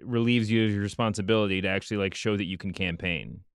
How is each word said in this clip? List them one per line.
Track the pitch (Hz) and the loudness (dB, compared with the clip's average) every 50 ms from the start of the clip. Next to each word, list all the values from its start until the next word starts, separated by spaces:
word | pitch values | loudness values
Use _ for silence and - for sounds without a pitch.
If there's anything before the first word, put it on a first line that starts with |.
relieves | - 127 120 117 117 120 123 117 110 104 | -6 -2 0 2 4 4 4 4 4 4
you | 113 113 110 | 4 4 4
of | 107 | 4
your | 101 101 | 2 0
responsibility | 101 101 - - 117 110 104 107 95 101 113 107 104 98 95 92 | -2 -2 -2 0 0 0 0 0 2 2 4 4 4 2 0 0
to | 95 95 | 0 0
actually, | 95 98 - - 110 | -2 -2 -2 -4 -2
like, | 101 98 95 - | -2 -2 -2 -2
show | - - 110 104 | -2 -2 0 0
that | 98 98 | 0 -2
you | 85 95 | -4 -6
can | - - 98 85 | -6 -6 -6 -4
campaign, | - 95 87 85 - 92 90 85 67 50 57 58 - - _ | -2 -2 -2 -2 -2 -2 -2 -2 -4 -6 -10 -14 -16 -18 _